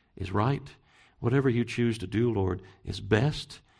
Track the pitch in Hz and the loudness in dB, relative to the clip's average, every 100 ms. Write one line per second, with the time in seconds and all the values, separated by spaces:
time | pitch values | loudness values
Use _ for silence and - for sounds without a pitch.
0 | _ - 90 98 110 139 - - _ _ | _ -10 -4 0 0 0 -6 -20 _ _
1 | _ - 117 135 135 117 120 - 120 113 | _ -4 0 2 2 2 0 0 0 0
2 | 92 110 120 104 92 92 - - - 92 | -2 0 2 2 0 -2 -8 -16 -10 -8
3 | 101 107 143 - - - _ | 2 2 2 -2 -10 -18 _